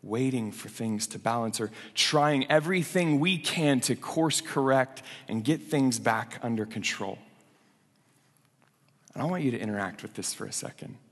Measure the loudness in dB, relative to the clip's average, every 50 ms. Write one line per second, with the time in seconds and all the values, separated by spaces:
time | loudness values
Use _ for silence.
0 | -8 -4 -2 0 0 0 0 0 -4 -4 -6 -10 -14 -14 -10 -6 -4 -2 -2 -2
1 | -4 -6 -8 -6 -4 -2 -2 0 -2 -2 -2 -4 -4 -6 -6 -10 -18 -12 0 0
2 | 0 4 6 6 6 6 4 2 2 4 4 4 4 4 0 0 0 2 2 2
3 | 2 4 4 4 4 2 2 0 -2 -2 -2 2 4 4 4 4 4 0 -2 -2
4 | -2 -4 0 2 2 2 2 0 -4 -2 0 0 2 4 4 4 4 2 -2 -18
5 | -18 -16 -18 -18 -10 -6 -4 -2 2 2 0 0 0 -2 2 4 4 4 2 2
6 | 2 2 2 2 0 -6 -10 -8 -4 -2 -2 -2 -2 -4 -4 -6 -4 -4 -4 -4
7 | -6 -6 -8 -10 -12 -20 _ _ _ _ _ _ _ _ _ _ _ _ _ _
8 | _ _ _ _ _ _ _ _ _ _ _ _ _ _ _ _ _ _ _ _
9 | _ -18 _ -6 -4 -2 -2 0 0 0 -2 -2 -4 -4 -2 -2 -4 -4 -6 -8
10 | -14 -12 -10 -8 -8 -8 -6 -8 -10 -8 -8 -8 -8 -10 -12 -12 -16 -16 -16 -18
11 | _ _